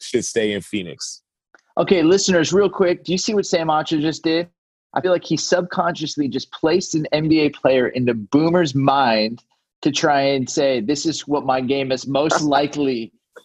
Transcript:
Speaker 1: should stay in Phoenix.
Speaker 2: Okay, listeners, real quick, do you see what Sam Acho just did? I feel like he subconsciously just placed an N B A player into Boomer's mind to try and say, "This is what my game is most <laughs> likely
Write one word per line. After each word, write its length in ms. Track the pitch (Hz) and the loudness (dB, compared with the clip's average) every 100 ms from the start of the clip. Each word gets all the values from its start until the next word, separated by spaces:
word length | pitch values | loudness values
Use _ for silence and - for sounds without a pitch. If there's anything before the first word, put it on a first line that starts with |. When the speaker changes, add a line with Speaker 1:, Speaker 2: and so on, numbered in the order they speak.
Speaker 1:
should 240 | - 120 | -6 -4
stay 280 | - - 107 | -2 -2 -2
in 80 | 101 | -2
Phoenix. 640 | - 104 90 67 - - _ _ _ _ _ - | -6 -8 -8 -12 -14 -16 _ _ _ _ _ -4
Speaker 2:
Okay, 240 | 170 190 | 0 2
listeners, 500 | 156 196 - 180 143 | 4 2 2 2 2
real 160 | 180 202 | 2 2
quick, 360 | 185 185 175 | 2 0 0
do 80 | - | -4
you 60 | 185 | -4
see 160 | - | -2
what 120 | 208 190 | -2 0
Sam 220 | 180 160 | -2 0
Acho 320 | 156 151 156 | 0 0 -2
just 220 | 151 151 | -2 -2
did? 240 | 165 165 175 _ _ _ _ | -2 -2 -4 _ _ _ _
I 60 | - | -4
feel 120 | 180 | 0
like 120 | 175 | 0
he 120 | - 156 | 0 -4
subconsciously 920 | - 180 180 - 175 165 151 - 143 | 0 0 0 -2 -2 -4 -6 -4 -4
just 220 | 127 - | -4 -8
placed 420 | - 160 180 - | -2 2 2 0
an 120 | 160 151 | -2 0
N 160 | 151 156 | 0 2
B 120 | 160 | 4
A 100 | 147 | 2
player 380 | 147 135 131 123 | 2 2 4 2
into 260 | 127 123 | 0 0
Boomer's 600 | 117 104 143 160 175 165 | -2 0 2 4 2 2
mind 720 | 131 135 135 131 113 107 120 _ _ _ _ | 2 2 2 2 2 0 -4 _ _ _ _
to 80 | 151 | -4
try 300 | 139 165 143 | 0 2 2
and 280 | 139 139 123 | 2 0 -2
say, 320 | - 139 127 | 0 0 0
"This 240 | 104 143 | -2 -2
is 220 | 165 139 - | -2 -6 -4
what 160 | 143 | -4
my 160 | 131 131 | 0 -2
game 320 | 127 139 135 | 0 -2 -2
is 140 | 131 131 | -4 -2
most 340 | 139 156 156 | -2 0 0
<laughs> 160 | 151 139 | 2 2
likely 560 | 147 151 139 123 113 _ _ - | 0 -2 -2 -2 -6 _ _ -20